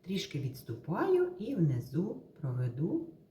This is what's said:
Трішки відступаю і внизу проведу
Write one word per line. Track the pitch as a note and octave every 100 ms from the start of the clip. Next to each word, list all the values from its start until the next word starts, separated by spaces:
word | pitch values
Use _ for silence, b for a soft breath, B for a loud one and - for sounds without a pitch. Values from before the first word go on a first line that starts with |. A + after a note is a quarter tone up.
Трішки | - F#3+ - C#3
відступаю | B2 - - A2+ - G3 F#4 F#4 F4 -
і | A3+ C4
внизу | D#3 B2 - C#3 G3+ - - -
проведу | C3+ B2 B2 A#2+ E3+ D#4+ - - -